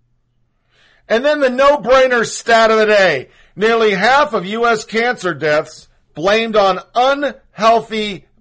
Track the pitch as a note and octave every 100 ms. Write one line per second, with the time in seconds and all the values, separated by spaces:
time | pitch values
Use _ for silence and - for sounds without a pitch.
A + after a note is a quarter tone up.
0 | _ _ _ _ _ _ _ _ _ _
1 | - A3 C#4+ D4+ C4 B3 C#4 D4 G3+ C4
2 | C4 B3 G#3+ - - A3+ A3 A3 G#3+ G#3
3 | F#3 C#3 - _ _ - A3 A#3 A3 F#3+
4 | G#3+ C#4 D4 A3 F3+ A3 A#3 A3 - A3
5 | A#3+ B3 F3+ D3 D3+ D3+ - - - _
6 | _ - F3 A3 A3+ G#3+ G3 F#3 - -
7 | C4 C#4 C#4+ G#3+ _ - A3 A3+ A3+ A3
8 | G#3 E3 _ _